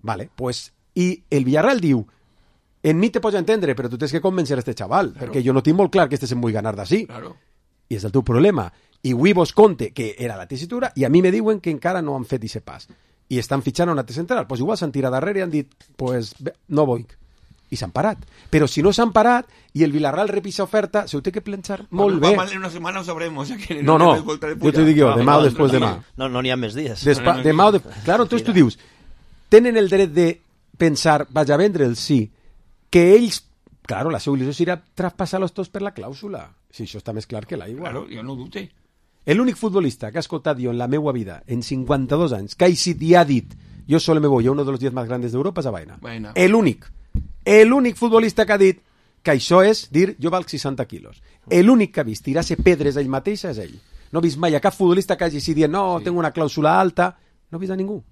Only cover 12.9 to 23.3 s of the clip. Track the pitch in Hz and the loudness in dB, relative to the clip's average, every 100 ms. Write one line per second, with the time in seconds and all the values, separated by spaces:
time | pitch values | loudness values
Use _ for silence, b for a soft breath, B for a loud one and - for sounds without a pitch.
12.9 | b b b _ 123 - 139 131 123 175 | b b b _ -6 -2 -4 -4 -2 -2
13.9 | 151 117 120 170 247 107 127 147 220 165 | -2 -4 -10 -4 -6 -4 -6 -4 -4 -4
14.9 | 139 131 131 170 196 180 151 139 _ _ | -4 -2 -2 -4 -4 -4 -6 -6 _ _
15.9 | - 127 127 110 - 131 - _ 147 147 | -8 -6 -4 -8 -12 -14 -14 _ 0 0
16.9 | 120 117 - _ _ _ _ _ 120 95 | -2 -6 -20 _ _ _ _ _ -10 -6
17.9 | 127 196 175 - b b 160 143 - 175 | -2 -4 -4 -14 b b 0 2 2 2
18.9 | 202 233 208 226 247 - b b 139 156 | 2 2 4 4 2 -2 b b 0 0
19.9 | 147 147 151 202 202 190 185 185 214 196 | 2 -2 -2 -2 -4 -6 -8 -2 -2 0
20.9 | 208 190 143 160 202 208 196 185 196 202 | -2 -4 -6 -6 -8 -10 -12 -10 -12 -8
21.9 | 175 202 180 165 202 185 190 190 170 165 | 0 2 4 2 2 0 -8 -10 -10 -10
22.9 | 190 180 165 170 | -8 -10 -8 -8